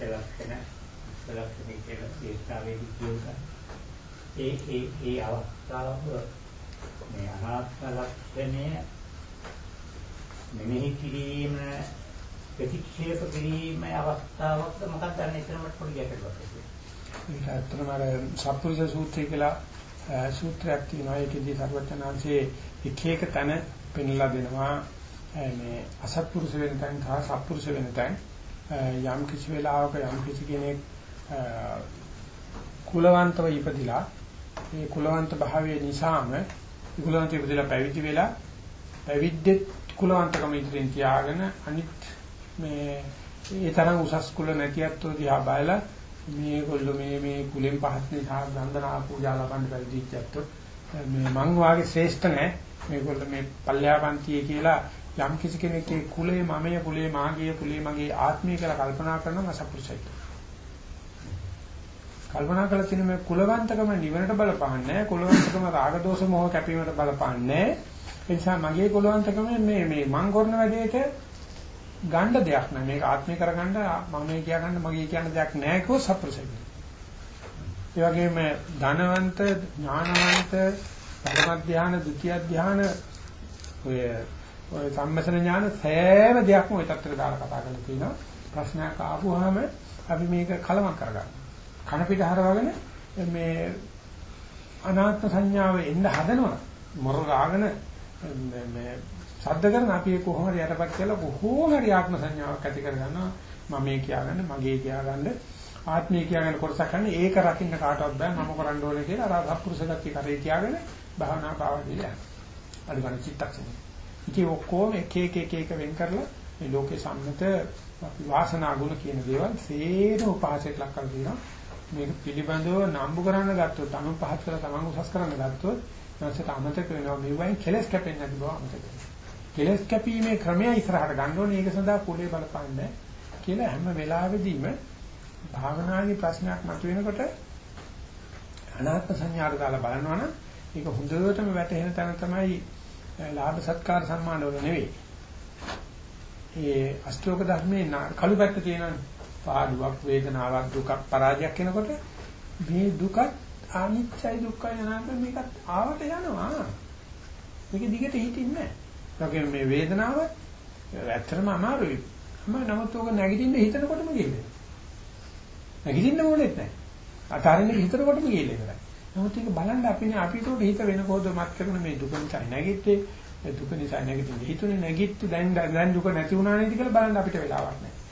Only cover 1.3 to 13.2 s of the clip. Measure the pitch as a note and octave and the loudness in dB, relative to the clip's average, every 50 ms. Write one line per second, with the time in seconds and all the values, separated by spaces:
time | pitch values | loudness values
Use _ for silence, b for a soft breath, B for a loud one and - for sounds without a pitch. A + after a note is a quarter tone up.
1.3 | A#2 - - - - - A2 A2+ A2 G#2 - - A2 G#2+ G#2+ - - - A2 A2 | -8 -8 -8 -8 -10 -10 -12 -12 -10 -12 -10 -10 -10 -10 -10 -10 -10 -10 -8 -8
2.3 | G#2 G#2 - - A#2+ A2+ A2 A2+ A2+ A2 G#2+ - - A#2 A#2+ A2+ A2+ A#2 - - | -8 -8 -8 -8 -8 -8 -6 -6 -6 -6 -8 -8 -8 -6 -6 -4 -4 -4 -6 -8
3.3 | C3 - - - - - - - - - - - - - - - - - - - | -10 -10 -10 -10 -12 -12 -14 -14 -14 -12 -12 -14 -14 -14 -14 -16 -16 -14 -14 -12
4.3 | - C3+ C3 C3+ C3+ C3 - - B2 B2 B2+ - B2 - - B2 B2 A#2+ A2+ A2 | -6 -4 -2 -2 -2 -4 -4 -4 -4 -4 -4 -4 -6 -6 -4 -2 -2 -2 -2 -2
5.3 | A2+ A#2 A2+ - - - - - C3 B2+ C3 C3 C3 C3+ D3+ D3 - B2 - - | -4 -4 -4 -6 -10 -10 -10 -8 -6 -6 -4 -4 -4 -6 -6 -6 -6 -6 -6 -8
6.3 | - - - - - - - - - - - - - - - - A2+ G2+ G2+ G2+ | -12 -14 -16 -16 -16 -14 -14 -14 -14 -12 -12 -12 -12 -12 -12 -10 -8 -8 -6 -6
7.3 | G2+ G2 A2 A#2 A#2+ B2 - - - - C#3 B2+ B2+ B2+ B2+ - - - - - | -6 -6 -4 -4 -4 -4 -4 -6 -8 -10 -8 -6 -6 -4 -6 -6 -8 -10 -12 -10
8.3 | - C3 C3+ C3 C3+ C3+ C#3+ D#3 D#3+ E3 - - - - - - - - - - | -6 -4 -4 -2 -2 -2 -2 -2 -4 -4 -6 -8 -10 -12 -12 -12 -12 -14 -14 -14
9.3 | - - - - - - - - - - - - - - - - - - - - | -14 -14 -14 -14 -12 -12 -14 -14 -14 -14 -14 -12 -12 -12 -12 -12 -12 -12 -12 -12
10.3 | - - - - A2+ G#2+ G#2 A#2 B2 B2+ C#3 C#3+ C#3 C#3+ D3 C3+ C3+ C#3+ C#3 C#3+ | -12 -14 -12 -12 -10 -8 -4 -2 -2 0 0 -2 -2 -4 -6 -6 -4 -4 -4 -4
11.3 | C#3+ C#3+ C#3+ C#3+ C#3+ C#3+ C#3+ C#3 C#3 C#3+ D3 C#3+ - - - - - - - - | -4 -4 -2 -2 -2 -4 -4 -6 -6 -6 -8 -8 -10 -12 -12 -12 -12 -12 -12 -12
12.3 | - - - - - - B2+ C3 - - - - - D#3+ E3 E3 E3+ E3 | -12 -14 -14 -12 -8 -6 -6 -4 -4 -6 -8 -8 -8 -6 -4 -4 -2 -2